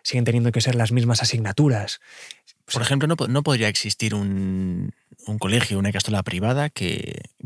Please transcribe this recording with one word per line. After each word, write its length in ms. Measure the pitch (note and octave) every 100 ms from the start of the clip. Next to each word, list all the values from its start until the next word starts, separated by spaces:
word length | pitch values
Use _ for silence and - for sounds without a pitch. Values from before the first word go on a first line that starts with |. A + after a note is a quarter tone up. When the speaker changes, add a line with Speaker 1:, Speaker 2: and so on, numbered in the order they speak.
Speaker 1:
siguen 240 | - B2+ A#2+
teniendo 260 | A#2+ A#2
que 100 | A#2
ser 120 | B2 A#2+
las 160 | A2+
mismas 300 | B2 A#2+ A2
asignaturas. 760 | B2 A#2 G#2+ G2+ D3 A2 - - - - - - _ _ -
Speaker 2:
Por 100 | A2+
ejemplo, 260 | A2+ C#3 D3+
no 80 | E3
po-, 120 | A#2
no 160 | C3
podría 240 | D3+ B2+ G#2+
existir 440 | G2 G#2 - A2+ G#2
un, 760 | G2+ F#2+ F#2+ F#2+ F#2+ F2+ G2 - _ - -
un 100 | G#2+
colegio, 400 | F#2+ A#2 - G2
una 100 | G2
ikastola 320 | G2+ - G#2
privada 460 | F#2+ F2+ G#2+ C3 D3
que, 520 | - F#2 - - - - _